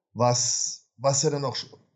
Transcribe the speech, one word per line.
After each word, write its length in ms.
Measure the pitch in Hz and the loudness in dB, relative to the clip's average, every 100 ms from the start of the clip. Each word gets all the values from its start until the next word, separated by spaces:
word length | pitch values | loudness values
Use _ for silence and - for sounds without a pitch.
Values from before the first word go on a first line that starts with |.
| _ | _
was, 720 | - 123 123 - - - - _ - | 0 2 4 0 -2 -4 -8 _ -4
was 260 | 131 139 | 0 2
ja 60 | 156 | 0
dann 160 | 143 135 | 0 -4
auch 100 | 113 | -6
sch-, 180 | - - _ | -10 -18 _